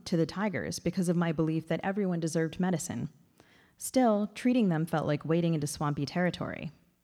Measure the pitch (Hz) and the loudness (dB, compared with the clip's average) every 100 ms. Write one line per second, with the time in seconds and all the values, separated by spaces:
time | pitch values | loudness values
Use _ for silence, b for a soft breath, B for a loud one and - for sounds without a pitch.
0 | - 170 160 185 208 147 78 - 175 185 | -2 0 0 0 -4 -2 -4 -4 -4 0
1 | 175 175 170 160 160 160 - 160 190 196 | 0 2 2 0 0 0 -2 -4 -2 -2
2 | 190 170 160 165 160 160 180 170 - 117 | -2 0 -2 0 -2 0 0 0 -2 -6
3 | 139 - _ b b b b b - 262 | -6 -10 _ b b b b b -2 4
4 | 247 208 214 - 247 247 202 156 165 160 | 4 4 0 0 2 4 4 2 2 0
5 | - 147 151 165 170 160 147 - 147 147 | 0 -2 2 2 2 0 -2 -2 -2 -2
6 | 143 175 180 - - - 160 - _ _ | -2 0 -2 -2 -6 -6 -12 -14 _ _